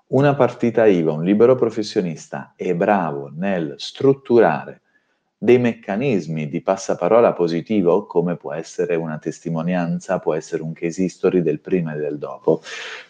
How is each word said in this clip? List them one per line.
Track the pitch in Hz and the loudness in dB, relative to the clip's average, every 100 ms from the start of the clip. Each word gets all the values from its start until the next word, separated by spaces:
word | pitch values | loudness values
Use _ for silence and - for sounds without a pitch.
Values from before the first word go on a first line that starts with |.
| - | -4
una | 131 143 139 | 2 2 4
partita | 123 - 120 110 110 | 2 0 -2 4 4
iva, | 90 78 | 4 2
un | 76 | 0
libero | 87 104 117 127 | 2 4 6 4
professionista | 117 110 107 107 90 76 - 69 - - | 2 -2 -4 -2 -4 -6 -10 -12 -12 -8
è | 92 87 | -4 0
bravo | - 101 82 71 69 | 2 2 0 -6 -10
nel | 73 98 92 76 69 | -8 -4 -4 -4 -8
strutturare | - - 135 135 - 117 92 76 69 65 _ _ _ _ _ _ | -14 -2 0 0 2 4 4 2 -6 -18 _ _ _ _ _ _
dei | 107 123 | 4 4
meccanismi | 120 113 - 101 139 98 78 78 76 | 4 -2 -6 -4 -2 -2 -2 -6 -6
di | 82 | -4
passaparola | - 95 - 95 87 113 110 | -2 -4 -4 -2 2 4 4
positivo, | 82 85 85 - 107 85 87 - | 2 0 -2 -2 0 2 2 0
come | 87 87 85 | -2 0 -2
può | 69 | -8
essere | 78 - - 87 | -10 -8 -6 -4
una | 85 82 78 | -2 -4 -8
testimonianza, | 80 - 85 82 82 90 85 87 - 90 | -8 -8 -6 -6 -2 -2 -2 -4 -4 -4
può | 87 80 | -2 -4
essere | - 80 | -4 -8
un | 80 | -8
case | 82 85 82 | -8 -6 -4
history | 90 - 92 90 | -4 -2 0 2
del | 78 73 | 0 -2
prima | - 92 80 76 | -2 -4 -2 -6
e | |
del | 73 73 | -8 -8
dopo, | 69 67 - 80 - - - - - | -10 -4 0 0 -2 -14 -14 -16 -8